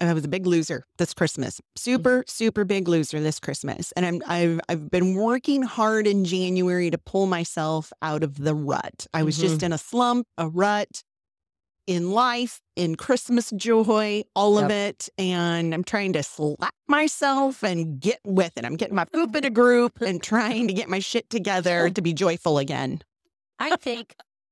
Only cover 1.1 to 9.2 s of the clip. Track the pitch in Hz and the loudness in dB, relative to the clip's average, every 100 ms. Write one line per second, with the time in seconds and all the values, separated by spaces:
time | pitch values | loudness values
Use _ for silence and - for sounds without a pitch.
1.1 | - 170 - 123 - _ - - 254 247 | 0 -2 -2 -8 -8 _ -10 -2 2 4
2.1 | 254 247 - 226 214 190 196 175 170 147 | 2 0 -2 0 0 0 0 2 2 0
3.1 | 151 156 - - 139 143 - - - 180 | -2 -2 -4 -6 -8 -6 -8 -6 -2 -2
4.1 | 175 - 170 170 165 - 165 147 180 185 | -2 -4 0 2 0 -2 -6 -2 0 2
5.1 | 190 226 247 - 277 254 - 220 220 208 | 2 2 0 0 0 0 0 0 2 2
6.1 | 202 185 185 185 185 180 180 175 160 - | 2 2 0 0 0 2 2 0 -2 -2
7.1 | 190 190 175 170 - 156 160 156 - 160 | 0 0 0 -4 -4 -2 -2 -6 -8 -6
8.1 | 151 156 139 143 151 143 139 - - - | -2 -4 -2 -2 -2 -2 -4 -6 -12 -8
9.1 | 156 | -2